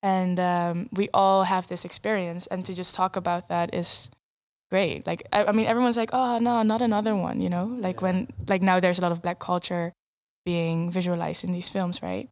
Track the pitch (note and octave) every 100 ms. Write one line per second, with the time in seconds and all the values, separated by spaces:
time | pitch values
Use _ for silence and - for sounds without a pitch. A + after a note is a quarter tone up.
0 | G3 F#3+ F#3 F3+ F3+ F3 F3 F3 - F#3
1 | G#3 - G3 F#3+ F#3 F#3 F3+ F3+ F3+ -
2 | G3+ G#3+ F3 E3+ - F#3 F3+ F3+ F3+ -
3 | F#3 F#3+ F3 F3 - E3+ E3+ - E3+ -
4 | - _ _ _ _ _ _ F#3+ F3+ -
5 | - E3+ - - G#3 G#3+ G#3+ A3+ B3 A#3
6 | A3+ B3+ B3+ A#3 A#3 A#3+ A3 A3+ A#3+ G#3
7 | G#3+ G#3 F3 - F3+ F3 G3 B3 F#3+ F3+
8 | F#3+ F#3 - - - F#3+ F#3+ F#3 F3+ F3+
9 | F3+ E3+ F3 F3+ - F3+ - F3 E3+ -
10 | _ _ _ _ - E3+ E3 E3 F3 F3+
11 | F3+ F3 E3 D#3 F3+ F3+ F3+ G3+ F3+ F3+
12 | - F#2 B3